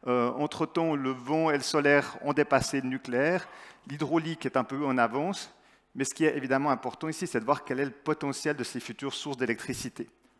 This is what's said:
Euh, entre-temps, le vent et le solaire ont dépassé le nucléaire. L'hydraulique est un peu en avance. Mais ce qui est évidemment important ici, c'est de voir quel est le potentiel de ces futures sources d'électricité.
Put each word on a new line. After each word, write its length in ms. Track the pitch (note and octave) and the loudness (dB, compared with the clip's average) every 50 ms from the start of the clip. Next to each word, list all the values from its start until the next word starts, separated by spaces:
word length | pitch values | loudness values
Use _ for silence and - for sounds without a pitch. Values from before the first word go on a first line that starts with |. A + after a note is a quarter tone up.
| - B2+ | -2 0
Euh, 240 | B2 B2 A#2+ B2 A#2+ | 2 2 2 0 0
entre-temps, 600 | B2+ D3 D3+ - - E3 D3+ - E3+ E3 E3 D#3 | -2 -4 -4 -2 -2 -4 -2 0 0 0 2 0
le 140 | C#3+ C3+ C3 | 0 0 -2
vent 400 | C3 B2+ B2 B2+ D3+ D#3+ D#3+ D#3+ | -4 -4 -4 -2 0 2 2 2
et 80 | D3 C#3+ | 2 2
le 60 | B2+ | 0
solaire 540 | - - D#3 C#3+ C#3+ C#3+ C#3+ C#3 - - - | 0 0 4 6 8 6 6 6 2 -8 -8
ont 100 | - C#3 | -4 -2
dépassé 480 | D3 D3 D3 - - C3 A#2+ - - C#3 | 2 2 4 6 4 4 4 4 -2 -2
le 80 | B2+ C3 | -2 0
nucléaire. 640 | C3 C3 - - B2 B2 C3+ D#3 F3 F#3 - - - - - - - - _ - | -4 -4 -4 -2 0 2 2 2 2 0 -2 -6 -18 -20 -20 -20 -20 -20 _ -12
L'hydraulique 580 | C#3 D3 D#3 C3 D3+ E3 D#3+ D#3 E3 D3+ - | -6 -6 -4 0 0 0 0 0 -6 -4 -4
est 100 | C3+ - | 0 0
un 80 | C3+ A#2+ | 0 0
peu 220 | - C3+ C#3 D3 | 0 -2 -4 -2
en 120 | C#3 C3 B2+ | 0 4 4
avance. 560 | A#2+ A2+ A2 C#3 D3+ F3+ G3 - - - - _ _ _ _ _ _ _ _ | 4 4 4 0 -2 -2 -4 -6 -10 -14 -16 _ _ _ _ _ _ _ _
Mais 100 | B2+ C3+ | -4 -4
ce 80 | C3 - | -4 0
qui 100 | - D#3 | 2 2
est 140 | D#3 C#3 D3 | 2 2 2
évidemment 320 | C3 B2+ C3 C3+ C#3+ D3 | 0 0 0 2 2 2
important 380 | C3+ A#2 - B2+ - - - D#3 | 0 0 -2 -8 -8 -6 -8 -8
ici, 180 | D3+ - F#3 | -6 -6 -6
c'est 140 | E3+ - A#2+ | -2 -2 -2
de 60 | A2 | 2
voir 180 | A2+ C#3+ - - | 2 0 0 0
quel 160 | - C3 B2+ | -6 -2 -2
est 60 | C#3+ | -2
le 60 | C#3 | -4
potentiel 640 | C3 - - D#3 D3+ - - C#3+ C3+ - - D3+ D3 | -4 -8 -4 -4 -2 -2 -2 -6 -6 -2 -2 -4 -2
de 80 | C#3+ B2 | -2 -4
ces 160 | - - B2+ | -6 -6 -8
futures 340 | - - A#2 - - C#3 - | -10 -10 -12 -8 -8 -8 -8
sources 240 | - - D3 C#3 B2 | -8 -8 -8 -4 -4
d'électricité. 680 | C3 A2+ A#2 A2+ - - B2 A2+ - B2 - - A#2+ - _ _ _ _ _ _ | -2 -2 -2 -2 -4 -8 -6 -6 -6 -10 -8 -10 -12 -12 _ _ _ _ _ _